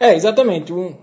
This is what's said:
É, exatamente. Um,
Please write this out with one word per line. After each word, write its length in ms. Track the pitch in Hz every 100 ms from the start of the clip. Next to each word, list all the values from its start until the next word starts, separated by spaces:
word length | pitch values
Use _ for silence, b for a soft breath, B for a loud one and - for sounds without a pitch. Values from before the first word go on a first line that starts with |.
É, 140 | 240 165
exatamente. 560 | 208 220 247 165 160
Um, 240 | 175 180 143